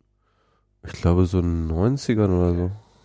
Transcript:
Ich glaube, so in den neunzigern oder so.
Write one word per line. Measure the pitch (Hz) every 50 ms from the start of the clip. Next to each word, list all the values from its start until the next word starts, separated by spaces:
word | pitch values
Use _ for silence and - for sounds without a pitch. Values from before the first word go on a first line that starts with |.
| _ _ _ _ _ _ _ _ _ _ _ _ _ _ _ _ -
Ich | 85 -
glaube, | - - 87 87 90 92
so | 85 90 92
in | 85
den | 87 85 85 82
neunzigern | 80 80 82 95 117 135 139 - - 120 107 107 95
oder | 92 90 90 87 87
so. | 87 90 92 101 107 - _ _ _